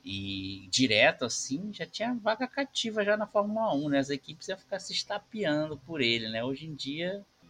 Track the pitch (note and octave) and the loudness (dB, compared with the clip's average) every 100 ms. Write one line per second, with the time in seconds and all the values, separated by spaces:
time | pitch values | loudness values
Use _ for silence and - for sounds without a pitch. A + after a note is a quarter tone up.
0 | F2+ G2 G2 F#2+ F#2+ G2 G2 - B2+ G#2+ | -6 -6 -4 -6 -6 -10 -2 2 6 8
1 | C3+ C3 A#2+ - - C#3 G#3 G3+ E3 - | 8 6 -4 -4 -4 -4 -4 -8 -8 -4
2 | A3+ B3 G#3+ A3 B3+ - C#4 - A3+ G#3+ | -4 0 0 0 -2 -4 -4 -4 -2 0
3 | G3+ G#3+ G#3 G#3 G#3 A3 A3 C#3+ D3+ C#3 | 2 2 2 0 0 0 2 2 2 2
4 | C3+ C#3+ - D3+ - F#3+ _ F#3+ - E3+ | 2 -4 -6 -14 -8 -10 _ -8 -4 -6
5 | - G#3 _ A3 F#3+ D3+ D#3 D3 C#3 D#3+ | -4 -6 _ -2 0 0 0 -6 -8 0
6 | A#2 A#2 A2 A2+ B2 C3+ D#3+ C#3+ C#3 D3 | 2 2 0 -4 -4 -6 -8 -8 -8 -4
7 | F3 G3+ G3 _ | -4 -6 -12 _